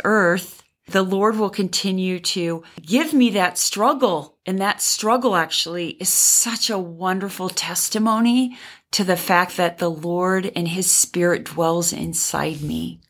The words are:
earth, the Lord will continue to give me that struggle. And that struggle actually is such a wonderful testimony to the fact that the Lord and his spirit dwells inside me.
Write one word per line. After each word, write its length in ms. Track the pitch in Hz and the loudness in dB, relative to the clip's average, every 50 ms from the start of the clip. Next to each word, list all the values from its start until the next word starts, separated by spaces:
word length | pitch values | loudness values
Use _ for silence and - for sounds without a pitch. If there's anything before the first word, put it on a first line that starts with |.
| - | 0
earth, 580 | 202 214 214 190 170 175 190 - - - - - _ _ _ _ - | 2 4 4 4 4 4 2 -2 -6 -14 -20 -20 _ _ _ _ -2
the 160 | - 190 190 | 0 0 0
Lord 340 | 185 196 196 202 220 220 214 | 2 2 2 2 2 2 2
will 120 | 214 196 | 0 0
continue 720 | 202 - 190 180 - - - 202 185 190 185 185 185 180 | 0 -2 -2 -2 -2 -2 -2 0 0 0 0 0 -2 -2
to 440 | 175 - - 190 170 165 165 165 165 - - - | -4 -4 -2 -2 -2 -2 -2 -4 -8 -14 -20 -20
give 320 | 165 156 202 269 330 311 311 | -4 0 0 2 2 2 4
me 160 | 269 247 233 | 4 4 4
that 260 | 190 202 180 180 - - | 4 2 0 0 0 -2
struggle. 800 | - - - 196 214 247 294 262 262 208 175 151 139 - _ _ _ | -4 -4 0 0 2 2 2 2 2 0 0 -2 -4 -8 _ _ _
And 140 | 185 185 190 | -4 -4 -2
that 220 | 196 208 - - | 0 -2 -2 -2
struggle 540 | - - - - 214 214 233 254 247 247 196 | -2 -2 -2 -2 0 0 0 2 2 2 2
actually 560 | 170 160 160 - - - 165 170 175 175 160 | 2 0 0 -2 -4 -4 -4 -4 -6 -6 -8
is 180 | - - 185 185 | -8 -6 -2 0
such 600 | - - - - - - - 240 233 226 - - | 2 2 4 4 4 4 2 0 -2 -4 -2 -2
a 100 | 214 190 | -2 -4
wonderful 680 | 180 170 165 165 185 185 185 190 190 196 - - 185 185 | -4 -6 -8 -4 -2 -2 0 0 -2 -6 -6 -6 -6 -6
testimony 1080 | - - - - 180 - - - - 220 220 226 220 220 233 240 240 254 262 247 247 - - - - - _ _ | -4 -6 -6 -4 -4 -2 -2 -2 0 0 2 2 2 4 4 4 4 4 2 0 -2 -8 -16 -20 -20 -20 _ _
to 120 | - - 196 | -2 -2 0
the 120 | 185 180 | 2 0
fact 400 | 175 - - 185 175 180 180 - - | 0 2 2 2 2 2 0 0 -2
that 200 | 180 170 170 - | -2 -2 -2 -2
the 120 | 175 170 | -4 -4
Lord 640 | 165 151 160 170 175 175 180 185 190 190 185 196 - | -4 -4 -4 -2 -2 0 2 2 2 0 0 -2 -4
and 120 | 175 170 165 | -4 -4 -2
his 240 | 170 190 180 - | -2 -2 0 2
spirit 540 | - - - - - 175 175 175 170 - - | 2 2 2 0 0 2 2 2 2 0 -2
dwells 480 | - 147 160 165 165 170 175 170 175 - | -6 -2 0 2 2 2 2 0 -2 -4
inside 680 | - - 165 165 - - - - 151 143 156 160 147 | -4 -6 -6 -4 -4 -4 -2 -2 -2 -2 -4 -4 -6
me. 380 | 147 151 160 160 165 175 170 - _ _ | -6 -6 -4 -4 -6 -6 -8 -12 _ _